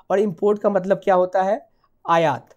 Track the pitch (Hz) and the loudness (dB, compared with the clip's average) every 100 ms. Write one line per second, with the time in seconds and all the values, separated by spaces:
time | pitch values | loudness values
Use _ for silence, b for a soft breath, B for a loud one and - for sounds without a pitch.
0 | b 190 214 165 208 208 214 196 190 185 | b -2 -2 -2 -2 0 0 -2 -2 -2
1 | 202 185 180 190 190 220 - _ _ _ | 0 2 2 -2 -2 -4 -8 _ _ _
2 | - 170 156 127 - | -2 0 0 -2 -8